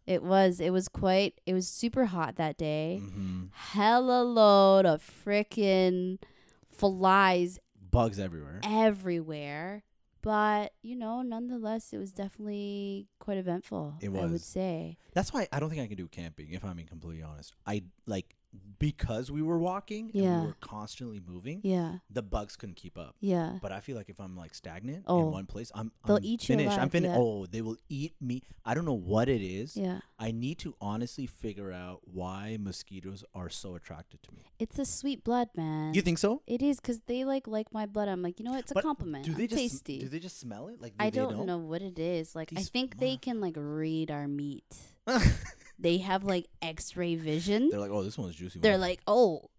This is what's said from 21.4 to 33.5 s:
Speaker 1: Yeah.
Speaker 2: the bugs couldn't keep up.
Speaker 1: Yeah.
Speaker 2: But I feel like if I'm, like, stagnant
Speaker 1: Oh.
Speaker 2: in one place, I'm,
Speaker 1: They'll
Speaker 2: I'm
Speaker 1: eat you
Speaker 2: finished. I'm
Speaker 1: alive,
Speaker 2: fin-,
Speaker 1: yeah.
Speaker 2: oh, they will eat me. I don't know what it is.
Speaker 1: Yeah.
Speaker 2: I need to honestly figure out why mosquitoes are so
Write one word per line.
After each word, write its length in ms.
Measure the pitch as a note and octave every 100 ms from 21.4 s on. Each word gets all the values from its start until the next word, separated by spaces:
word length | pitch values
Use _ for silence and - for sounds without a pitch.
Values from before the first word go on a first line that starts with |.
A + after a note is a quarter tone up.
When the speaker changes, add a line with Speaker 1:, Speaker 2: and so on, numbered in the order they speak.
| A2 F3
Speaker 1:
Yeah. 360 | G3+ F3+ E3 F3+ _
Speaker 2:
the 140 | B2
bugs 320 | G2+ G#2+ G#2 -
couldn't 200 | G#2 F2
keep 200 | F2 -
up. 180 | E2 -
Speaker 1:
Yeah. 400 | G3 F3+ E3 F#3
Speaker 2:
But 100 | G2+
I 80 | G#2
feel 160 | - A#2+
like 140 | G2+
if 100 | F#2+
I'm, 160 | F#2+ F2+
like, 200 | E2 -
stagnant 480 | F2 E2 A#2 D#3+ G3
Speaker 1:
Oh. 140 | F3 D#3+
Speaker 2:
in 40 |
one 140 | G2 -
place, 260 | - A#3 G#3
I'm, 160 | A3 _ -
Speaker 1:
They'll 120 | G#3
Speaker 2:
I'm 60 | G#3+
Speaker 1:
eat 240 | A3+ -
you 80 | C3+
Speaker 2:
finished. 140 | D3
I'm 60 | G3+
Speaker 1:
alive, 120 | -
Speaker 2:
fin-, 120 | -
Speaker 1:
yeah. 120 | - A#2+
Speaker 2:
oh, 280 | A#2+ G#2 F#2
they 160 | G#2+
will 160 | A2 A2+ -
eat 260 | C#3 D#3 -
me. 220 | B2+ B2 - - A2
I 80 |
don't 120 | B2+ E3+
know 80 |
what 360 | A#2 F2+ G#2+ B2+
it 120 | B2
is. 340 | F#2+ F#2+ C3+ G#3
Speaker 1:
Yeah. 220 | F#3 F#3 - -
Speaker 2:
I 140 | A2+
need 260 | A2+ B2+ E3+
to 160 | D#3+ -
honestly 460 | G2+ A2 A#2+ - B2+
figure 440 | - A2 G2+ G2
out 300 | F2+ F2+ F2+ -
why 460 | F#2 F2+ F#2+ G#2+ A2
mosquitoes 640 | G2 F2+ - F#2+ F#2+ G2 - F#2
are 140 |
so 260 | F2